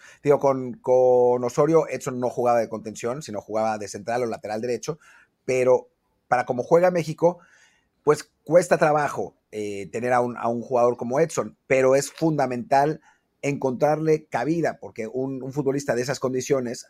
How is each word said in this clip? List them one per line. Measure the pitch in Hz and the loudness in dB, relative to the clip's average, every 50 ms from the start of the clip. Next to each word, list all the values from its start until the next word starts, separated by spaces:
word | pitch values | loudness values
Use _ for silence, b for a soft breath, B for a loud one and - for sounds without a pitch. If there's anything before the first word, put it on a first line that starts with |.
| B B B B _ | B B B B _
digo, | 143 143 135 | 2 2 4
con, | 139 139 135 131 131 123 110 | 4 2 0 0 -4 -8 -10
con | - _ 131 127 127 127 127 123 123 123 120 123 123 123 | -8 _ 2 4 4 6 6 6 6 4 4 2 2 -2
Osorio, | 120 - - 147 151 165 160 147 | -2 0 0 2 4 4 2 2
Edson | - 127 127 - 135 127 123 | 2 -4 -6 -6 -8 -6 -4
no | 127 120 | -4 -4
jugaba | - 127 120 120 120 117 | -2 0 0 2 2 2
de | 110 110 | 0 -2
contención, | 110 110 110 113 104 - - 117 123 151 | -6 -10 -10 -12 -12 -8 -6 -6 -6 -6
sino | 151 - 101 98 - | -10 -10 -10 -10 -10
jugaba | - 104 110 110 110 110 | -6 -4 -2 -2 -2 -2
de | 107 104 | -4 -8
central | 95 - 104 95 117 117 123 127 | -10 -12 -10 -8 -4 -4 -2 -2
o | |
lateral | 117 101 87 - 104 107 110 117 | -4 -6 -8 -8 -8 -6 -6 -4
derecho, | 123 120 110 - - 165 b b b b b b b _ _ _ | -4 -6 -6 -6 -8 -10 b b b b b b b _ _ _
pero | - 127 127 127 127 127 120 - _ _ _ _ _ _ _ _ | -2 0 2 4 4 4 4 2 _ _ _ _ _ _ _ _
para | _ 131 123 123 | _ 0 0 0
como | - 135 123 120 | -2 -4 -4 2
juega | - 170 170 180 185 | 4 4 6 6 4
México, | 180 175 151 151 151 - 156 170 180 b b b b b b b b b b b _ _ _ | 2 0 -4 -4 -4 0 0 0 0 b b b b b b b b b b b _ _ _
pues | 147 151 143 - - _ _ _ | 0 0 0 -2 -12 _ _ _
cuesta | - 156 180 175 - 190 165 | 4 4 4 6 4 2 2
trabajo, | 175 151 151 151 143 131 - 123 98 80 - _ _ _ - | 4 2 2 2 0 -2 -4 -6 -8 -8 -10 _ _ _ -10
eh, | 107 104 104 101 98 101 87 - | -8 -8 -6 -8 -8 -10 -8 -8
tener | 117 120 123 123 | -6 -2 2 2
a | 123 123 | 2 2
un, | 120 117 - | 0 -4 -4
a | 110 117 | -4 -4
un | 120 120 113 | -4 -4 -4
jugador | - 131 120 120 123 120 | -2 2 4 4 4 2
como | - 127 117 123 147 | 0 -4 -2 0 0
Edson, | 170 156 - - 110 107 - _ _ | 0 0 0 -4 -6 -6 -10 _ _
pero | _ 139 135 131 131 131 | _ 2 4 4 4 4
es | 139 139 - | 4 2 -2
fundamental | - - 160 165 156 143 135 127 127 123 113 113 135 139 143 151 156 - b b b b b _ _ _ - | -6 -2 -2 0 0 0 -2 -2 -2 -6 -2 2 2 2 2 2 -2 -6 b b b b b _ _ _ -4
encontrarle | 143 143 - 131 131 127 110 147 147 151 156 156 160 156 156 156 | -4 -4 -2 -2 -4 -2 0 0 0 2 0 2 0 0 0 0
cabida, | _ - 120 123 143 170 170 151 123 - - | _ -6 -4 -2 -2 -2 -2 -2 -2 -4 -6
porque | - 98 - - 110 | -14 -16 -12 -10 -10
un, | 110 - 127 131 135 135 131 120 | -8 -6 -6 -4 -4 -6 -8 -10
un | 139 131 | -8 -6
futbolista | 147 131 135 139 143 143 143 139 | -4 -2 -2 -2 -2 -2 -2 -2
de | 120 | -2
esas | 127 135 135 - | -2 -4 -4 -4
condiciones, | - 127 131 127 123 - 143 131 123 117 131 - - | -4 -4 -4 -4 -2 0 0 0 0 -4 -8 -10 -14